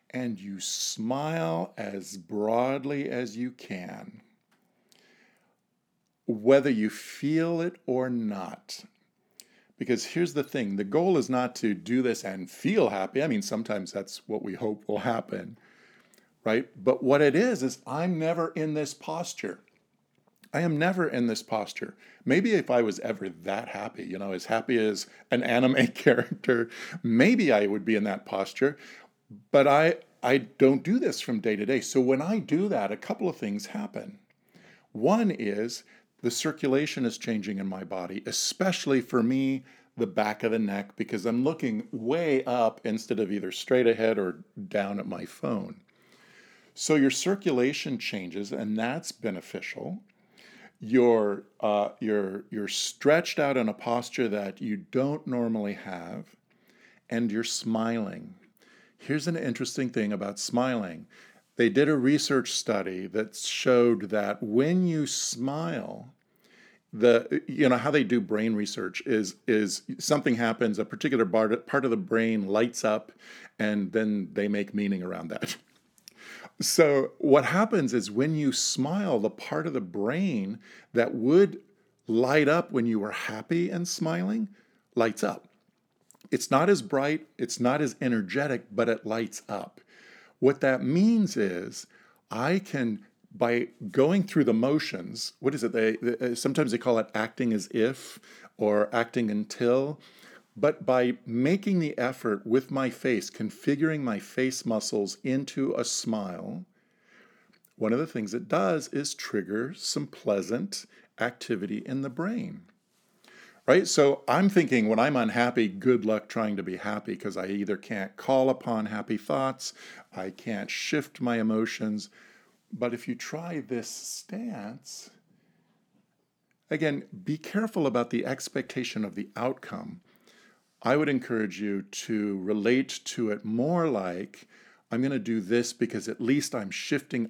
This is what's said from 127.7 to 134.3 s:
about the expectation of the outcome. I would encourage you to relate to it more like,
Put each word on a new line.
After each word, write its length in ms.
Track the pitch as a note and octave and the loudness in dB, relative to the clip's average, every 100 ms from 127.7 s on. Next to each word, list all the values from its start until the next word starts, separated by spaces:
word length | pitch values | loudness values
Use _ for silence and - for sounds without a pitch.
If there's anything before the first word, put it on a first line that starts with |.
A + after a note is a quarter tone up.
| G#3 C#3+ | 0 0
about 220 | A#2+ A#2+ | 0 0
the 160 | A#2 B2+ | -2 -4
expectation 800 | C3+ - C#3 B2 C3+ A#2 - G#2 | -6 -6 -6 -6 -6 -6 -4 -6
of 100 | G2 | -6
the 140 | G2 - | -10 -6
outcome. 640 | B2 C3+ - F#2+ F2 - _ _ _ _ _ _ _ _ | -6 -6 -10 -12 -12 -16 _ _ _ _ _ _ _ _
I 160 | A#2 C#3+ | 0 2
would 120 | D3+ | 2
encourage 520 | C3 - A2 G#2 F2+ | 0 -2 -2 -2 -4
you 220 | G#2 G2 | -4 -4
to 560 | G2 - - G#2+ G#2 G2 | -6 -12 -4 -2 -2 -2
relate 640 | F#2 G#2+ G#2+ B2+ C3 - - | -2 0 2 2 0 -8 -10
to 240 | - A2+ | -4 -2
it 160 | G#2 G#2+ | -2 -4
more 420 | A2+ C#3+ F3 D#3+ | -2 0 2 2
like, 600 | A2 F#2 F2 G2+ | 0 -2 -6 -10